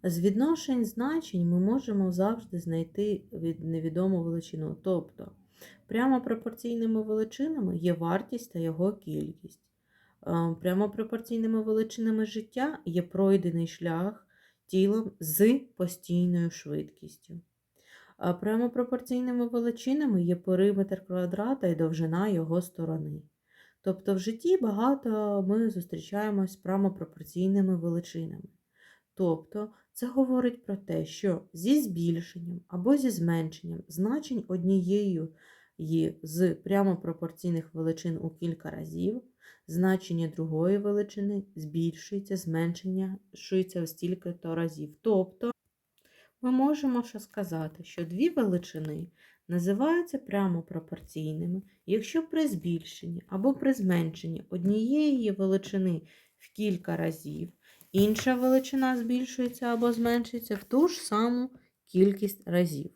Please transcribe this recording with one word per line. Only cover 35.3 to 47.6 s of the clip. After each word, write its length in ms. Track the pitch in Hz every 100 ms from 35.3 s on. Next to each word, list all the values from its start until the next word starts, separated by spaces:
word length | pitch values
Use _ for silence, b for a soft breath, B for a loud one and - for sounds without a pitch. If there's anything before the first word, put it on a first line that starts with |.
| b b b b - 160 165 160 165
з 320 | 160 160 185 165
прямо 420 | - 196 196 180
пропорційних 760 | 170 160 165 - 180 165 160
величин 460 | 160 160 160 170 160
у 80 | 165
кілька 400 | 160 170 160 160
разів, 520 | 160 160 165 185 240 - _ b b -
значення 600 | 165 185 190 190 165 160
другої 500 | 156 160 156 175 202
величини 640 | 208 208 202 - 202 202 196 -
збільшується, 840 | 156 165 165 165 - 202 196 190
зменшення 800 | 170 165 170 170 185 185 190 190 _
шується 480 | - - 190 185 180
в 60 | 160
стільки-то 680 | - 175 180 175 175 165 165
разів. 400 | 165 156 151 -
Тобто 500 | 226 196 185 - 240 - _ _ _ _ b b b _
ми 100 | 254
можемо 520 | 254 277 294 277 240
ще 160 | 240 214
сказати, 640 | - - 180 160